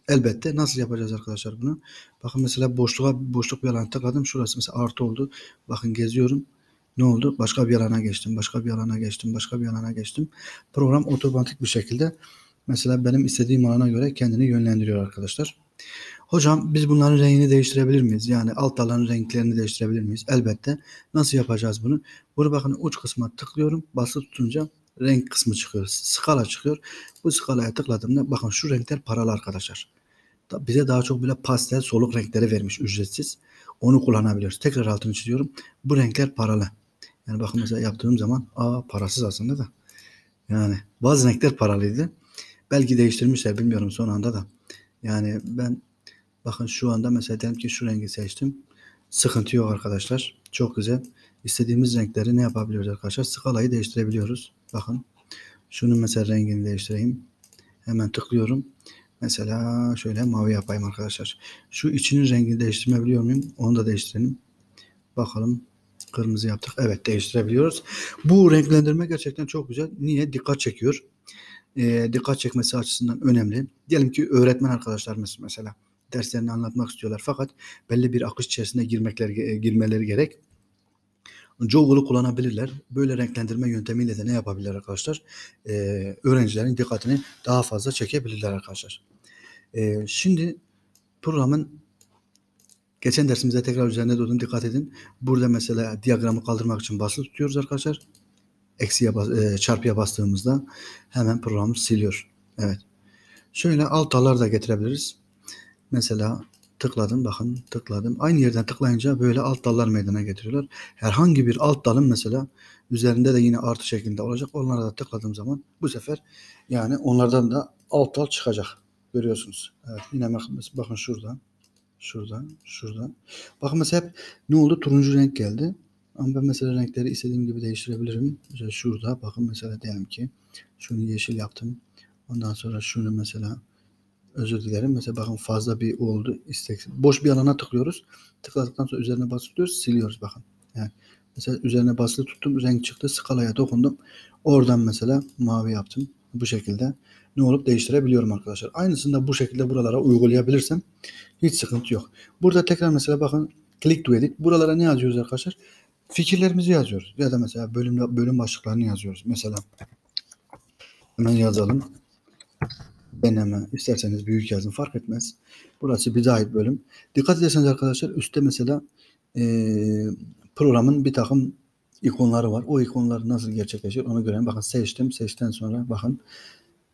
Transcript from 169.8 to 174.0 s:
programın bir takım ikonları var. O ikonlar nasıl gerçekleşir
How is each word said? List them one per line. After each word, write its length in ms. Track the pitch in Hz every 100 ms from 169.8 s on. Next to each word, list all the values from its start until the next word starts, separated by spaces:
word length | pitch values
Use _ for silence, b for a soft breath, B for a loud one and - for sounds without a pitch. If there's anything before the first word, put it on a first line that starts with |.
| 107 107 107 98 - - _ -
programın 480 | 147 120 123 143
bir 80 | 135
takım 420 | 135 110 135 131 - _ _ _ -
ikonları 500 | 123 - 120 117 113
var. 120 | 107 120
O 140 | 143
ikonlar 480 | 120 127 120 117 113
nasıl 220 | 120 110
gerçekleşir 540 | 110 104 104 101 123